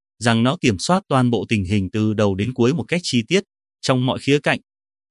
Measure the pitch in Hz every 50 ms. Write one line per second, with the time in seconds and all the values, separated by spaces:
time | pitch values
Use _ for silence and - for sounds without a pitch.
0 | _ _ _ - 107 120 117 113 117 127 143 - - 127 101 90 - - 180 190
1 | - - 147 131 123 123 117 101 90 - 117 104 95 85 107 104 95 92 - 107
2 | 107 110 107 104 107 101 95 92 101 127 127 - 117 123 156 165 - - 160 175
3 | - - - 120 110 - 165 196 - _ _ _ _ _ _ _ - - 135 127
4 | 127 131 95 110 - - 139 147 - 165 143 143 - _ _ _ _ _ _ _
5 | _ _